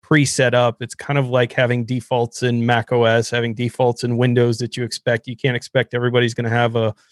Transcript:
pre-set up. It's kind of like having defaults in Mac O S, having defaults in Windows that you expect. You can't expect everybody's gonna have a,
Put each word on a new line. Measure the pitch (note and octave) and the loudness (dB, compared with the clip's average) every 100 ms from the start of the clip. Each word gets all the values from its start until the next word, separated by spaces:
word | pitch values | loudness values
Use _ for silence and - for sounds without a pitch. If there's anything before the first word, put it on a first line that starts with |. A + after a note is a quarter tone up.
pre-set | _ D3+ C3+ - B2+ | _ 2 2 2 2
up. | B2 B2 A2 | 4 2 -2
It's | A#2 | -12
kind | - - C#3+ | -12 -4 -2
of | B2+ | 0
like | B2+ A#2+ | 0 0
having | - B2 B2 A#2 | 0 0 0 -2
defaults | B2+ - B2+ A#2 - | -6 -2 -2 -2 -2
in | B2+ A#2+ A#2 | -2 0 2
Mac | A#2 A2 | 0 2
O | B2 | 2
S, | A2+ A2+ A2 | 4 2 0
having | A#2+ A#2 | -4 -4
defaults | A2 B2 - B2+ A#2 | -4 -6 0 0 0
in | A#2+ A#2 | -2 0
Windows | B2 A#2+ A#2+ A2+ | 2 4 2 0
that | A#2 - | -6 -6
you | |
expect. | A#2 - - A#2 - | -8 -6 -4 -4 -4
You | A#2+ | -4
can't | C3+ A#2+ | -4 -4
expect | - C3+ A#2+ | -2 -2 0
everybody's | B2 A#2+ B2 A#2+ | -2 0 2 0
gonna | A#2 A#2 | -2 -2
have | A#2 A#2+ A#2 | 0 0 0
a, | A2 - _ | -2 -4 _